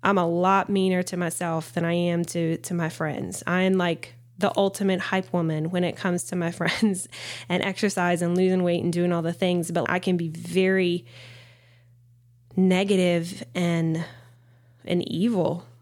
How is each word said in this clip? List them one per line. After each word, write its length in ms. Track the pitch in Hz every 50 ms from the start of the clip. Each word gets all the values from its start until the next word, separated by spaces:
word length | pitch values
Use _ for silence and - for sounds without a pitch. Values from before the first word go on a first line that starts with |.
| -
I'm 160 | 185 202 196
a 80 | 175
lot 420 | 165 170 175 180 185 196 196 185 -
meaner 340 | 202 190 190 190 185 180 180
to 120 | - -
myself 560 | 175 180 165 160 - 185 170 165 160 165 - -
than 120 | - 170
I 100 | 165 170
am 300 | 175 175 175 170 170 170
to, 300 | 165 - 175 170 160 165 165
to 160 | - - 185
my 140 | 175 170 156
friends. 540 | 165 - 165 156 147 - - 185 185 - -
I 160 | - 175 180 185
am, 120 | 190 190
like, 400 | 190 180 175 170 165 - - - - - - - -
the 140 | - - -
ultimate 440 | - 196 196 196 - 202 196 190 180
hype 320 | - - - 190 185 - -
woman 380 | 180 170 160 156 156 151 165
when 140 | 180 180 180
it 120 | 175 -
comes 280 | - - 190 175 175 -
to 120 | - -
my 140 | 180 170 165
<laughs> 20 | 170
friends 560 | - 175 170 - - - 214 190 180 - - - - - - - - - -
and 140 | 170 180 -
exercise 600 | 196 190 - - 208 196 - 180 175 175 170 175
and 140 | 170 175
losing 260 | 180 185 185 185 185 180
weight 220 | 175 175 175 -
and 80 | 170 170
doing 200 | 175 175 180 175
all 100 | 170 165
the 100 | 165 175
things, 380 | - - 185 180 175 165 170
but 200 | 175 170 151 -
I 80 | - 180
can 180 | 185 - 180
be 120 | 175 170 165
very 760 | 156 170 170 175 170 185 185 185 190 190 185 180 175 175 - - - - - - - - - - - _ _ _ _ _ _ _ _ _ _ _ _ _ _ _ _ _ _ _ -
negative 840 | - 185 185 185 180 202 196 202 185 185 180 175 170 170 175 190 - - - -
and, 500 | 180 180 175 170 165 165 165 160 165 165 - - - - - - _ _ _ _ _ _ _ _ _ _
and 220 | - - 180 - -
evil 560 | - 151 185 240 233 190 170 - 160 175 - - - -